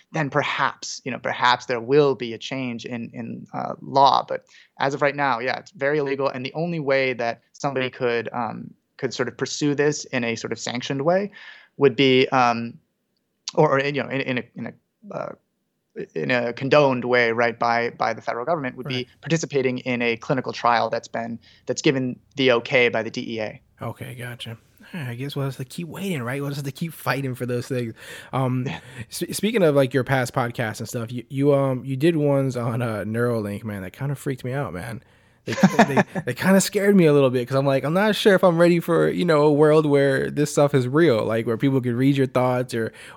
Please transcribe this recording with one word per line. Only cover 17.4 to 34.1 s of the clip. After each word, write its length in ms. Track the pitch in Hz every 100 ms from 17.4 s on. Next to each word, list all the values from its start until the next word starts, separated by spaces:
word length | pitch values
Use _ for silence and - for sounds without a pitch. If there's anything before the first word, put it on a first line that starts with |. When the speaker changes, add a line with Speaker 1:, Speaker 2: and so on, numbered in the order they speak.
| 117 117
Speaker 1:
by, 320 | 120 117 117
by 220 | - 117
the 80 | 110
federal 240 | - 117 127
government 300 | 165 131 123
would 80 | 127
Speaker 2:
Right. 200 | 127 120
Speaker 1:
be 20 | _
participating 580 | 143 165 156 139 127 127
in 220 | 131 120
a 160 | 120 117
clinical 340 | - 135 123
trial 380 | - 120 117 113
that's 180 | 117 -
been, 320 | 117 117 117 _ _ -
that's 160 | -
given 380 | 160 135 127 - _ -
the 160 | 131
okay 380 | 117 - 135 120
by 120 | 117
the 80 | 110
D 260 | 127 117 110
E 20 |
A. 200 | 107 131 _ -
Speaker 2:
Okay, 320 | 113 - 127 123
gotcha. 420 | 123 120 117 113 _ _ -
All 60 | 180
right, 80 | 127
I 60 | 117
guess 200 | 139 143
we'll 100 | 139
have 120 | 131
to 80 | 135
keep 220 | - 165
waiting, 340 | 156 196 156
right? 200 | 120 139
We'll 100 | 143
just 60 | 143
have 20 | 139
to 60 |
keep 220 | - 165
fighting 400 | - 127 131 135
for 120 | 127 123
those 220 | 123 -
things. 260 | 127 117 - - - -
Um, 320 | 127 131 127 123
Speaker 1:
Yeah. 120 | 80 - 131 -
Speaker 2:
s-, 260 | - - 156
speaking 280 | 208 226
of, 100 | 165
like, 200 | 139 131
your 100 | 135
past 300 | 123 135 120
podcasts 460 | 135 120 120 113 101
and 80 | 113
stuff, 240 | 123 117
you, 140 | 123 -
you, 240 | 135 139
um, 300 | 139 139 127
you 120 | 135 131
did 200 | 160 165
ones 380 | 147 139 135 120
on, 260 | 113 113
uh, 180 | 120 104 101
Neuralink, 580 | 113 120 117 101 101
man. 180 | 110 101
That 120 | 92
kinda 220 | - 139